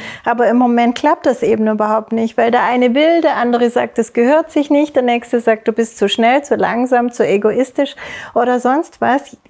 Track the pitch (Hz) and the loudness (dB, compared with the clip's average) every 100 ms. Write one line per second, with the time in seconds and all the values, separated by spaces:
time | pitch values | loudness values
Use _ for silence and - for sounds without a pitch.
0 | - - - 233 233 240 247 240 240 247 | -10 -8 -4 0 2 2 2 2 0 0
1 | 294 330 302 240 - 220 214 214 214 214 | 0 0 0 0 0 0 0 0 0 -2
2 | 220 226 226 - 233 240 190 247 247 247 | -2 -4 -2 0 0 2 2 2 2 2
3 | 311 339 311 202 233 240 240 240 240 - | 2 4 2 0 0 0 0 0 -2 -4
4 | 226 - 240 302 320 311 285 285 302 285 | -4 0 2 2 0 -2 0 2 2 0
5 | 247 240 240 240 226 220 - 220 226 - | 0 -2 -2 -2 0 0 -2 -2 -4 -2
6 | 202 - 226 262 285 214 185 226 247 247 | -2 0 2 2 0 0 0 -2 0 0
7 | 240 240 170 196 214 220 262 - 277 - | 0 -2 0 2 0 0 -2 -2 -4 -6
8 | - - - - 240 247 240 269 339 - | -16 -16 -6 -2 0 0 0 0 -2 -4
9 | 233 269 277 - _ | -2 -2 -4 -14 _